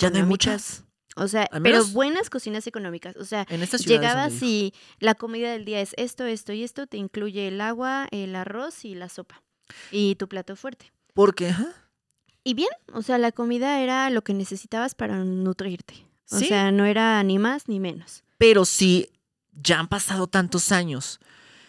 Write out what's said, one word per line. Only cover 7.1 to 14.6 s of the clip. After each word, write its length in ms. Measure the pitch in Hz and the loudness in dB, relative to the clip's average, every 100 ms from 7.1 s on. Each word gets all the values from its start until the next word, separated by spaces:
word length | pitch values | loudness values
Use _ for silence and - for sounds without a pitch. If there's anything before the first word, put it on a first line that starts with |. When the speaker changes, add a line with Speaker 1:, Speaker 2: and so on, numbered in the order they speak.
| 214 208 196 196 | -6 -6 -6 -6
Speaker 2:
el 100 | 190 | -6
agua, 480 | 214 233 254 269 277 | -6 -4 -4 -4 -6
el 240 | 202 190 185 | -8 -8 -8
arroz 500 | 226 208 294 - 220 | -8 -8 -10 -12 -14
y 80 | 185 | -14
la 140 | 180 | -14
sopa. 320 | - 175 - _ _ _ - - | -16 -20 -20 _ _ _ -20 -8
Y 240 | 208 202 196 | 0 0 0
tu 140 | 190 | -4
plato 260 | 190 180 196 | -8 -10 -12
fuerte. 380 | 269 240 - _ _ - | -12 -14 -20 _ _ 4
Speaker 1:
Porque, 340 | 202 196 175 | 4 4 -2
ajá. 180 | 175 285 - _ _ _ _ _ _ | -2 -4 -8 _ _ _ _ _ _
Speaker 2:
Y 100 | - | -6
bien, 160 | 233 370 679 _ | -2 -2 -4 _
o 80 | 226 | -10
sea, 160 | 214 247 | -2 2
la 160 | 233 | 2
comida 480 | - 240 240 262 285 | 0 -2 0 0 0
era 280 | 254 262 269 | 0 0 0
lo 120 | 240 | 0
que 100 | 208 | 0
necesitabas 640 | 196 190 196 | -4 -4 -8